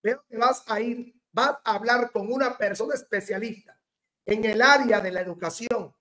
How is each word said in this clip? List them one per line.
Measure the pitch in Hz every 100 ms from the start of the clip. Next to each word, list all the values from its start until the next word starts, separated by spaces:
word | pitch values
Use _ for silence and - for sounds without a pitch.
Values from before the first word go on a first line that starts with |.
Veo | 208 262 _
que | 226
vas | 240 262 -
a | 214
ir, | 240 240 240 _ _
vas | - 269 -
a | -
hablar | 202 226 240 240
con | 208 202
una | 262 262 254
persona | 208 196 233
especialista | 285 - 202 196 190 226 - - _ _ _ _ _
en | - 214
el | 220 208
área | 254 285 254 208
de | 190
la | 180
educación. | 180 175 170 - 233 226 170 _